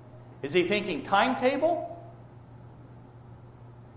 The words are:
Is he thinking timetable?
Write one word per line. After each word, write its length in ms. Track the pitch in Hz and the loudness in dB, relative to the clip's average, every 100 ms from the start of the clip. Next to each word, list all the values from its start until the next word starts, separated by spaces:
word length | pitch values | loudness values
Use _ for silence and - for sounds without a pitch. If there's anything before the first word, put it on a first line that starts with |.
| - - - - | -18 -18 -18 -8
Is 100 | - | 2
he 120 | 180 | 4
thinking 400 | 175 208 196 143 | 6 4 2 -2
timetable? 920 | - 196 254 247 254 285 320 339 - - - - - - - - - - - - - - - - - - - - - | 4 6 6 4 2 4 2 2 -2 -10 -14 -16 -18 -18 -18 -18 -18 -18 -18 -18 -20 -20 -18 -18 -18 -18 -18 -18 -20